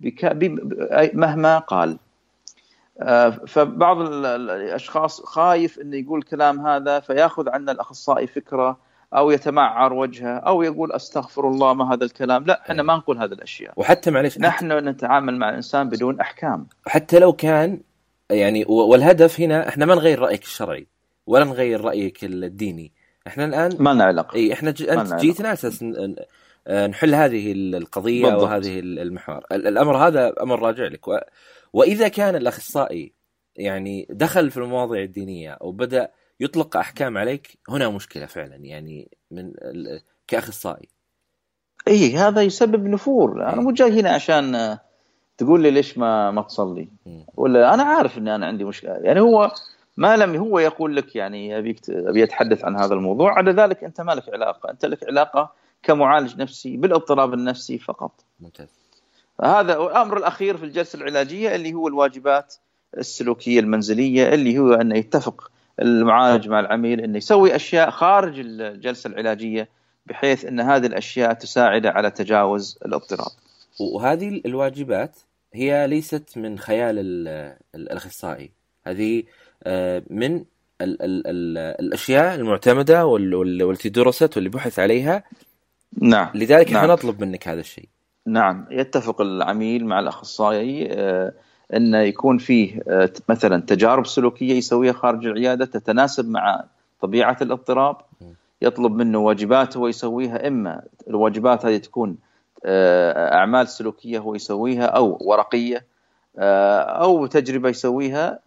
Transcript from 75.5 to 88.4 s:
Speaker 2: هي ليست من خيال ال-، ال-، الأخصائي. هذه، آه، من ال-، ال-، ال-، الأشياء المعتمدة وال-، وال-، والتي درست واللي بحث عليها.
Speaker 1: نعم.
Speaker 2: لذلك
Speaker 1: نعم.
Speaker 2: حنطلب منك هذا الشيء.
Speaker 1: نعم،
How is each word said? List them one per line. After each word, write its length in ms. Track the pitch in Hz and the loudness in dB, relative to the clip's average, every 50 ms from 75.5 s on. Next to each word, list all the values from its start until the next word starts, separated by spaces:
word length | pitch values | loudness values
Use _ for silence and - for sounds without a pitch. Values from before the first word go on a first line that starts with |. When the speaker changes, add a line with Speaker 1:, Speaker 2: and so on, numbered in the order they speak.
| - | -8
Speaker 2:
هي 300 | 110 131 139 143 143 147 | -4 -2 0 0 0 0
ليست 520 | 135 151 156 151 - 156 147 151 _ - 120 | 0 -2 -4 -4 -6 -8 -10 -10 _ -14 -12
من 200 | 110 110 104 95 | -10 -10 -10 -10
خيال 400 | - - 107 113 120 117 107 104 | -6 -2 -2 0 0 -2 -2 -4
ال-، 300 | 95 92 90 87 85 80 78 78 73 73 67 _ _ _ - | -4 -6 -6 -8 -8 -8 -10 -12 -12 -16 -18 _ _ _ -18
ال-، 180 | 80 80 - | -16 -12 -12
الأخصائي. 580 | - 90 - 90 - - - 87 73 62 69 - _ _ _ _ _ _ - | -12 -12 -14 -16 -16 -14 -12 -12 -12 -12 -14 -20 _ _ _ _ _ _ -12
هذه، 360 | 90 92 98 107 110 117 117 113 _ _ _ _ _ _ _ - | -10 -6 -4 -2 -2 -2 -2 -4 _ _ _ _ _ _ _ -8
آه، 380 | - 92 92 90 90 90 90 - - | -6 -4 -2 -2 -4 -4 -6 -8 -8
من 240 | - 104 120 143 170 | -6 -4 -4 -4 -4
ال-، 640 | 170 - _ _ _ _ _ _ - 92 95 90 - | -6 -8 _ _ _ _ _ _ -8 -8 -6 -6 -6
ال-، 240 | - 92 92 90 - | -6 -6 -6 -6 -6
ال-، 540 | - 90 87 85 82 82 82 80 80 - - | -6 -6 -6 -6 -6 -6 -8 -8 -8 -8 -8
الأشياء 540 | 87 87 - - - - 131 139 160 180 185 | -6 -6 -6 -6 -2 0 2 2 2 2 0
المعتمدة 720 | 151 120 110 101 92 - 127 123 135 139 147 160 175 170 | -4 -2 -2 -2 2 4 4 4 4 4 4 4 4 4
وال-، 280 | 151 117 104 98 92 90 | 2 2 2 0 0 0
وال-، 280 | 92 92 92 90 90 | -2 -2 -2 0 0
والتي 260 | 92 90 95 - - 110 | 0 0 -2 -2 -4 -2
درست 480 | 101 120 120 127 123 - 160 151 - | 2 2 2 2 2 2 2 0 0
واللي 140 | 110 92 95 | -2 -4 -4
بحث 280 | 101 131 131 120 - - | -6 -6 -8 -6 -2 0
عليها. 440 | 92 104 113 123 135 151 180 202 - - - _ _ _ _ _ _ _ _ _ _ _ - - | 2 2 2 2 0 0 -2 -2 -4 -10 -20 _ _ _ _ _ _ _ _ _ _ _ -4 2
Speaker 1:
نعم. 300 | - 120 113 104 90 - - | 4 4 4 4 2 0 -4
Speaker 2:
لذلك 380 | 104 110 113 143 165 170 160 | -2 4 6 8 8 6 6
Speaker 1:
نعم. 100 | 117 107 | 4 4
Speaker 2:
حنطلب 380 | 98 165 175 170 - 120 104 101 | 4 4 4 4 2 -2 -6 -6
منك 280 | 104 95 92 90 - 90 | -6 -8 -8 -10 -10 -10
هذا 120 | 82 82 | -10 -10
الشيء. 280 | 80 - - - - - _ _ _ _ _ _ - | -10 -14 -18 -20 -20 -20 _ _ _ _ _ _ -6
Speaker 1:
نعم، 400 | 113 110 113 | -2 0 2